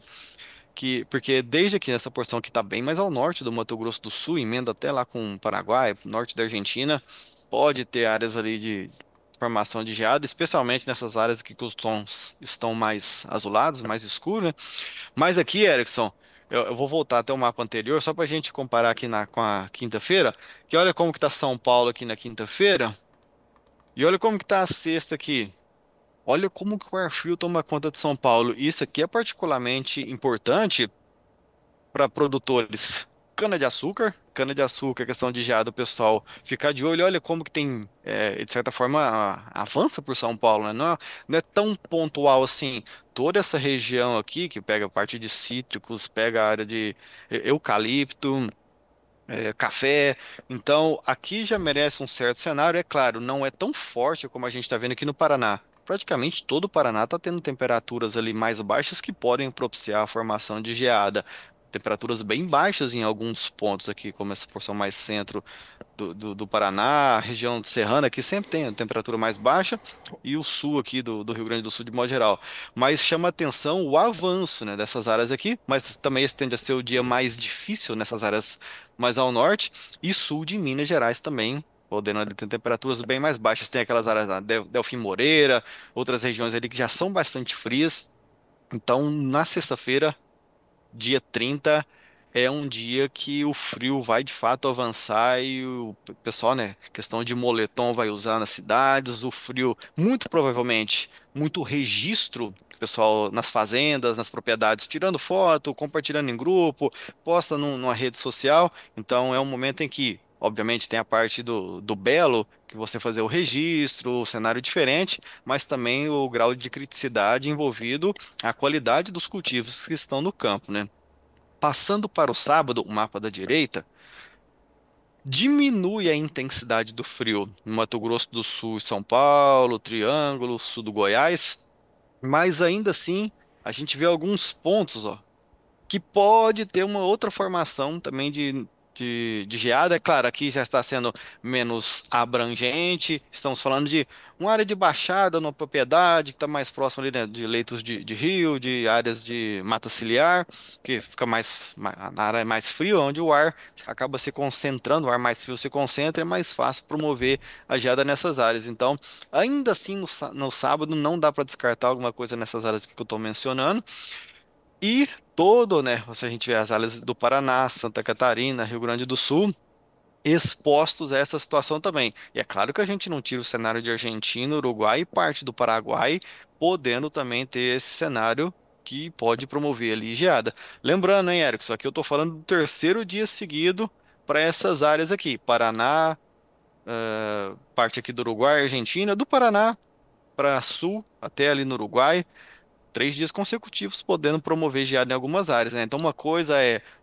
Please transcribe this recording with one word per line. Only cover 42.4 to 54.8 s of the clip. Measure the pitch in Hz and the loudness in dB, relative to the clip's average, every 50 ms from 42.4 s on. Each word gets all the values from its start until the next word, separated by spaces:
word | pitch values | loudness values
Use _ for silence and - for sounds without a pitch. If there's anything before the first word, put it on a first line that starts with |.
| 131 | 6
assim. | 131 - - 151 135 127 113 - - - - _ _ - | 4 0 -2 -4 -4 -6 -6 -10 -12 -20 -20 _ _ -4
Toda | - 127 160 180 208 | 0 0 2 2 2
essa | 190 - - 147 | 0 2 0 0
região | 131 143 139 127 113 113 127 123 123 123 120 110 | 0 0 0 0 0 0 0 2 2 2 2 0
aqui, | 107 - - 160 180 165 | -2 -4 -6 -6 -6 -6
que | - 107 | -6 -8
pega | 98 - 107 107 104 | -2 0 0 0 0
a | 95 | 0
parte | - - - - - 120 | 0 -2 -2 -2 -4 -8
de | 110 110 | -6 -4
cítricos, | - - - - 120 127 127 - - 104 - - 117 107 - - | -4 -4 -4 -4 -6 -6 -6 -6 -10 -10 -8 -8 -6 -4 -4 -4
pega | - 113 110 117 113 113 107 | -2 0 0 2 2 2 2
a | 107 | 2
área | 107 107 107 | 2 0 -2
de | 104 113 110 107 104 95 _ - - - - - - | -4 -4 -4 -4 -4 -6 _ -16 -20 -20 -20 -14 -6
e-, | 120 120 - | -6 -4 0
eucalipto, | 113 143 151 - - 107 104 107 110 123 143 143 135 - - - 139 135 135 127 107 - _ _ _ _ _ _ _ _ _ _ _ _ _ _ - | 2 0 0 2 0 2 2 2 2 2 0 0 -2 -4 -4 -2 0 0 0 -2 -4 -6 _ _ _ _ _ _ _ _ _ _ _ _ _ _ -10
é, | 123 113 113 107 110 | -8 -6 -4 -4 -2
café. | - - 107 - - - 135 143 147 143 143 127 - - - - - - - | 0 0 0 0 2 2 4 4 4 4 4 2 0 -6 -20 -20 -20 -14 -10
Então, | 127 120 - - 143 151 156 160 156 - - | -10 -6 0 4 4 6 6 4 2 0 0
aqui | - 131 - - - 185 214 220 | -2 -2 -2 -2 -8 -6 -6 -2
já | 202 233 202 | -2 -2 0
merece | 180 151 143 143 147 147 - - 139 | 0 0 2 2 2 0 0 -4 -6
um | 131 | -6
certo | - - 127 120 120 | -4 0 0 0 0
cenário. | - - 170 151 139 151 170 165 175 | 0 -2 -4 0 2 2 2 2 2
É | 175 | -2
claro, | - - 147 131 123 113 113 | -2 2 2 4 4 2 0
não | 120 123 135 139 135 | -4 -4 -4 -2 -2
é | 135 | -4
tão | - - 190 240 302 | -2 -2 -4 -4 -4
forte | - - - - 120 123 143 165 - - 131 | -6 -8 -8 -2 0 0 0 0 -2 -6 -10
como | - 127 127 | -8 -6 -6
a | 123 | -6
gente | 117 127 120 - | -6 -6 -4 -2
tá | 127 | -2
vendo | 113 | -2